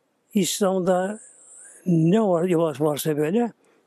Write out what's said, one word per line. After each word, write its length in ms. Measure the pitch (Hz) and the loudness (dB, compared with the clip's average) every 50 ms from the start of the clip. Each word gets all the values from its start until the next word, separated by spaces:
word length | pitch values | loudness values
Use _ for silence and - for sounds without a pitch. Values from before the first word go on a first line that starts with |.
| _ _ _ _ _ _ - | _ _ _ _ _ _ -2
İslam'da 840 | 208 170 - - - 208 185 190 190 175 190 180 180 185 196 214 220 - - - - - - - - - - - - - | -2 -2 -2 -2 0 0 0 0 0 0 0 0 0 0 -4 -8 -10 -16 -20 -20 -20 -20 -20 -20 -20 -20 -20 -20 -8 -2
ne 360 | 185 170 160 160 165 196 226 | 0 2 2 4 4 2 2
var, 280 | 220 196 175 160 175 190 | 2 2 0 0 0 0
ibadet 320 | 170 160 170 160 135 131 | 0 0 0 0 -2 -2
varsa 360 | 156 151 147 131 - 156 151 | -2 -2 -2 -2 -4 -4 -2
böyle, 340 | 143 151 156 190 240 240 208 - _ _ _ _ _ _ | -2 -2 -2 0 -2 -2 -2 -6 _ _ _ _ _ _